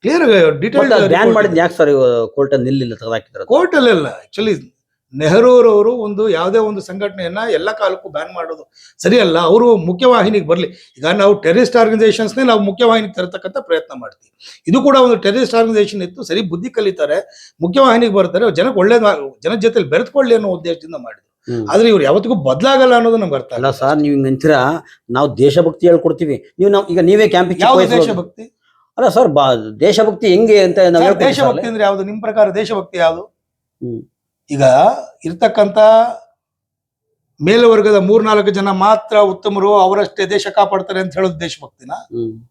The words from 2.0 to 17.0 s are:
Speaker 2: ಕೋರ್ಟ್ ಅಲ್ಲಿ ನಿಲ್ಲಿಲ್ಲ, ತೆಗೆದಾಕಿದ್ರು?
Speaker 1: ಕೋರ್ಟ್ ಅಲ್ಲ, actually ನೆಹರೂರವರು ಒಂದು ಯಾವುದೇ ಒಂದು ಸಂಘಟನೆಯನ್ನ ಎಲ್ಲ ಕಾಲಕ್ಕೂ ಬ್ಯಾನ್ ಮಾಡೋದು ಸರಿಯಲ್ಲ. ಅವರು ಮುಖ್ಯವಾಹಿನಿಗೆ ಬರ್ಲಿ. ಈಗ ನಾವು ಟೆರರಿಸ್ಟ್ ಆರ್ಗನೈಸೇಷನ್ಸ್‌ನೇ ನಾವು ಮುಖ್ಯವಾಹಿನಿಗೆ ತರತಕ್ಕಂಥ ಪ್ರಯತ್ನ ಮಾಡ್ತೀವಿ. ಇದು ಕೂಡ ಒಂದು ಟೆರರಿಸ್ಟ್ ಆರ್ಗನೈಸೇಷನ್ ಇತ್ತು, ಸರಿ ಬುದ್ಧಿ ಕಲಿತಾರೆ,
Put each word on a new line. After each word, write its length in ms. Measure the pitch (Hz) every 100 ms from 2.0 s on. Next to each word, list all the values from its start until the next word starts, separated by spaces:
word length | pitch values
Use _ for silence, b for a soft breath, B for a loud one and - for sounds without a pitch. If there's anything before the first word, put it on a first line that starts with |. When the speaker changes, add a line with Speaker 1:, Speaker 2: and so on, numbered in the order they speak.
| 127 120 113
Speaker 2:
ಕೋರ್ಟ್ 280 | - 139
ಅಲ್ಲಿ 160 | 139 123
ನಿಲ್ಲಿಲ್ಲ, 240 | 135 123
ತೆಗೆದಾಕಿದ್ರು? 520 | 110 113 113 - 98 98
Speaker 1:
ಕೋರ್ಟ್ 280 | 262 359
ಅಲ್ಲ, 320 | 311 247 190 139
actually 560 | - _ - 220 160 127 _ _ _ _
ನೆಹರೂರವರು 800 | 131 151 190 247 247 233 208 214
ಒಂದು 360 | 247 208 202 220
ಯಾವುದೇ 300 | 160 180 220
ಒಂದು 220 | 214 202
ಸಂಘಟನೆಯನ್ನ 580 | 180 185 202 190 175 190 233
ಎಲ್ಲ 220 | 165 190
ಕಾಲಕ್ಕೂ 360 | 214 202 185 -
ಬ್ಯಾನ್ 260 | 147 160
ಮಾಡೋದು 380 | 180 165 156 - b b b
ಸರಿಯಲ್ಲ. 400 | 180 240 196 165
ಅವರು 380 | 170 214 240 190
ಮುಖ್ಯವಾಹಿನಿಗೆ 720 | 170 180 254 240 196 208 156
ಬರ್ಲಿ. 200 | 170 165 B B _
ಈಗ 80 | 151
ನಾವು 280 | 202 196
ಟೆರರಿಸ್ಟ್ 420 | 202 160 180 247 240
ಆರ್ಗನೈಸೇಷನ್ಸ್‌ನೇ 680 | 220 220 220 208 220 -
ನಾವು 160 | 262 220
ಮುಖ್ಯವಾಹಿನಿಗೆ 520 | 202 185 233 226 214
ತರತಕ್ಕಂಥ 440 | - 180 185 190 269
ಪ್ರಯತ್ನ 400 | - 160 - 131
ಮಾಡ್ತೀವಿ. 640 | 113 _ _ _ - - -
ಇದು 140 | 240
ಕೂಡ 140 | 285 269
ಒಂದು 200 | 247 214
ಟೆರರಿಸ್ಟ್ 380 | 196 220 247
ಆರ್ಗನೈಸೇಷನ್ 480 | 226 226 214 208 202
ಇತ್ತು, 200 | 180 180
ಸರಿ 180 | 226 190
ಬುದ್ಧಿ 300 | 190 170 233
ಕಲಿತಾರೆ, 800 | - 202 180